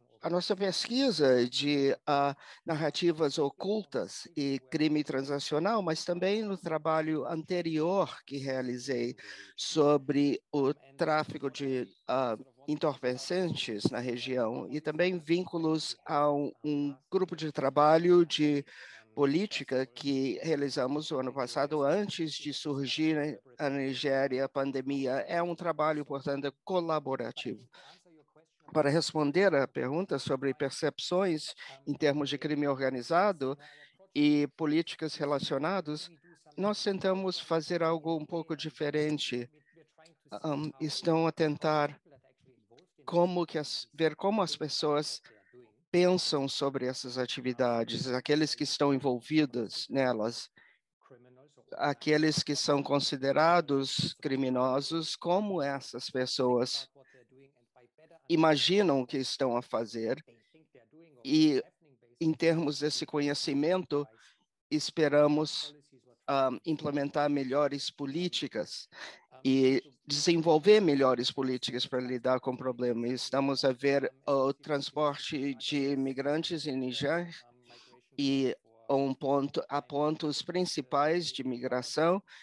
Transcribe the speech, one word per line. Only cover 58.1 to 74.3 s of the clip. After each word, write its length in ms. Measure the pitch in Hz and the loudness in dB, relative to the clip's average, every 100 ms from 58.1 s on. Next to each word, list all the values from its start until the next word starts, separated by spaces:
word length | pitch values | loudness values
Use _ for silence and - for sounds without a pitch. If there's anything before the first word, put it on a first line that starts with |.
| - - | -18 -2
imaginam 720 | 160 160 143 151 196 185 139 | 4 4 4 4 4 4 2
o 60 | 123 | 0
que 120 | 139 | -4
estão 380 | 127 - 135 120 | -4 -2 -2 -2
a 60 | |
fazer 600 | - 117 113 117 113 139 - - _ - _ 127 113 - - 127 | -2 -4 -4 -6 -4 -4 -8 -20 _ -20 _ -20 _ -20 -18 -2
e, 360 | 123 156 156 131 - _ 151 _ _ - | 4 8 8 6 0 _ _ _ _ 0
em 120 | 160 | 0
termos 460 | 156 165 165 147 143 | 4 4 4 2 0
desse 260 | 147 - | -2 -2
conhecimento, 1000 | 143 151 143 139 - 139 156 185 - 143 143 _ - _ _ _ - | -2 0 0 0 0 0 2 0 0 -4 -4 _ -20 _ _ _ -4
esperamos, 1040 | 151 - - 151 147 147 151 156 - - - _ 131 _ _ - | -4 -2 2 4 6 6 4 0 -4 -8 -14 _ -20 _ _ -2
ahn, 280 | 139 131 127 | 0 2 0
implementar 640 | - 151 151 143 139 151 147 | -4 -4 -2 -2 -2 0 0
melhores 640 | 143 131 139 143 139 - | 0 0 0 0 -2 -8
políticas 960 | - 139 151 180 - 139 - 76 - - - - - _ 131 | -8 -6 -4 -2 -4 -6 -6 -8 -10 -16 -18 -18 -18 _ -4
e 380 | 131 135 131 135 - _ - | 2 4 6 4 -2 _ -6
desenvolver 720 | 143 175 170 165 156 180 214 | -2 2 2 4 4 8 8
melhores 500 | 180 139 131 120 123 | 8 4 4 4 0
políticas 560 | - 131 123 - 123 - | -2 -2 -2 -4 -6 -4
para 140 | 127 | -4
lidar 400 | 127 127 127 127 | -4 -4 0 0
com 100 | 135 | 0
o 60 | 123 | -4
problema. 520 | 127 120 123 117 120 | -6 -2 -2 0 -2
E 40 | |
estamos 520 | 127 - 135 139 135 | -4 -2 0 0 0
a 80 | 135 | 0
ver 400 | 127 139 139 135 - | 0 2 2 0 -6
o 260 | - | -2